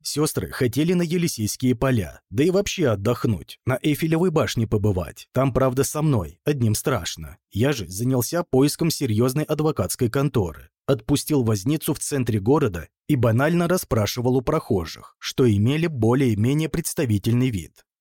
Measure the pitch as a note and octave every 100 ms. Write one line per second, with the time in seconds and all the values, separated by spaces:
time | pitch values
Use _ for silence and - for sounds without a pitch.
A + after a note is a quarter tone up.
0 | - C#3+ D#3 - E2+ - B2+ C3 E3 F3+
1 | E3+ F3 E3+ - G#2+ - B2+ A#2+ C3+ A#2+
2 | D#2+ - _ G2+ E3 F#3 G3+ - C#3 G2+
3 | G#2 B2 - F2+ - - - C3 D#3 D3
4 | D#3+ D#3+ F#3 D#3 A2 - A2+ A2 G#2 F#2
5 | D#2 - - B2+ C3+ A2+ C3 B2+ C3 D3+
6 | D#3 A#2+ D#2 - - D3 A#2 G#2+ - B2+
7 | E2+ - D2+ - _ G2 C3 B2+ E2+ F#2
8 | B2 C3 A#2 E3+ E3+ C3 D3 - E3 -
9 | C3+ G#2+ B2+ B2+ D3+ D3+ D#3 - F#2 -
10 | A#2+ C#3 C#3+ A#2+ F2 - - _ - B2+
11 | - C#3+ - D3 A2+ G#2+ G2+ D#3 - D3
12 | - C#3 A#2+ G#2+ G2+ D#3 C3 F2 D#2 _
13 | - C#3 A#2 A2+ D3 F3 E3+ F3+ - A#2
14 | G#2 - A#2+ C3 - D#3 - G2+ D#2+ -
15 | - _ - - B2 G2+ A2 D#3 E3+ C#3
16 | A2 B2+ C3 G2+ A#2 D3 D#3 E3+ - -
17 | C3+ G2+ A2+ A#2+ C3 G2 D2+ _ _ _